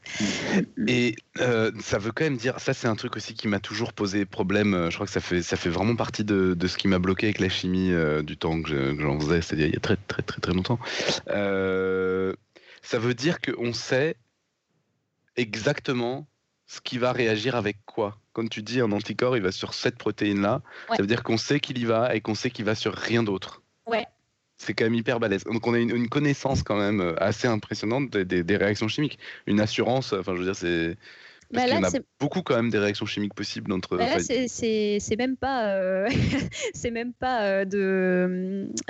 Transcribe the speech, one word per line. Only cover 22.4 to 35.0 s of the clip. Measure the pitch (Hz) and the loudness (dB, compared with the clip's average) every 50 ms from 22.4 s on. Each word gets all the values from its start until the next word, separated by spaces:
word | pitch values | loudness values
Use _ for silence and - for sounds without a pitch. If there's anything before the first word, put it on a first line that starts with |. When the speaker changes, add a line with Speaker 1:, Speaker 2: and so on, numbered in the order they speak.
| - 127 | -2 -4
Speaker 1:
qu'il | - - 110 | -4 -2 -2
va | 101 110 | -2 -2
sur | 110 - 110 92 | 0 -2 -4 -4
rien | - 85 90 113 117 117 | -4 -2 0 2 2 2
d'autre. | 107 98 95 - - - - _ _ _ _ _ | 2 0 -2 -4 -10 -14 -18 _ _ _ _ _
Speaker 2:
Ouais. | - 233 214 - - _ _ _ _ _ _ _ _ _ - | -2 -2 -2 -2 -4 _ _ _ _ _ _ _ _ _ -10
Speaker 1:
C'est | - - 107 | -8 -6 -2
quand | - 120 | 0 2
même | 113 117 | 2 2
hyper | 117 113 139 127 120 | 2 2 0 0 2
balèze. | 113 107 98 95 - | 2 2 0 0 0
Donc | - 110 113 - 117 | -2 -4 -2 0 2
on | 117 | 2
a | 117 | 2
une, | 117 120 120 | 2 2 0
une | 120 120 113 | 0 -2 0
connaissance | - 147 147 143 143 - - 135 135 92 - | 0 2 2 2 2 0 0 0 0 0 0
quand | - 107 104 | 0 0 0
même, | 101 101 107 104 | 2 2 2 2
euh, | 90 85 82 - | 0 0 0 2
assez | - 104 110 - - 127 | 2 0 2 2 2 2
impressionnante | 113 107 - - 107 - - 104 117 135 143 120 | 2 0 -2 -6 -6 -4 -2 0 0 0 0 0
des, | - 104 95 | 0 0 0
des, | 90 92 90 85 | 2 2 0 2
des | 85 101 98 | 2 2 4
réactions | 92 101 107 - 110 107 | 4 2 2 2 0 -2
chimiques. | - - 151 139 - - - - - - - | 0 0 -2 -2 -4 -8 -14 -16 -18 -8 -2
Une | - 101 104 | 2 2 4
assurance, | 107 - - - 110 104 123 135 131 - - | 2 2 2 0 2 2 2 2 0 0 -2
enfin | 95 92 98 92 | -2 -2 -2 -2
je | 87 | -2
veux | 90 | 0
dire, | 92 98 | -2 -2
c'est, | - 87 87 85 82 82 85 87 - - - - - - - - - - _ | -2 0 0 2 2 2 0 -2 -6 -10 -18 -20 -20 -20 -20 -20 -20 -16 _
parce | 240 240 254 | 0 2 2
Speaker 2:
Bah | 247 | 4
Speaker 1:
qu'il | |
y | 262 | 4
Speaker 2:
là, | 330 | 2
Speaker 1:
en | - | 2
a | - | 2
Speaker 2:
c'est | - 262 - - _ _ | 0 0 -4 -6 _ _
Speaker 1:
beaucoup | 143 147 - 190 | -4 -2 0 -2
quand | 170 - 143 | 0 2 2
même | 117 117 117 | 2 4 2
des | 107 107 | 2 2
réactions | 101 104 101 - 107 | 2 2 2 0 -4
chimiques | 104 - - 104 101 - | -4 -2 -2 -2 -2 -4
possibles | - 104 - - - - 104 101 | -6 -8 -8 -8 -6 -4 -2 -2
entre, | 92 90 - - - | -2 -2 -2 0 0
Speaker 2:
Bah | 233 | 2
là, | 240 302 | 2 2
Speaker 1:
enfin, | - - | 0 0
Speaker 2:
c'est, | - 262 247 254 233 | 0 0 0 0 -2
c'est, | - - - 226 220 214 214 208 208 | -4 -2 -2 0 0 2 2 2 0
c'est | 208 | 0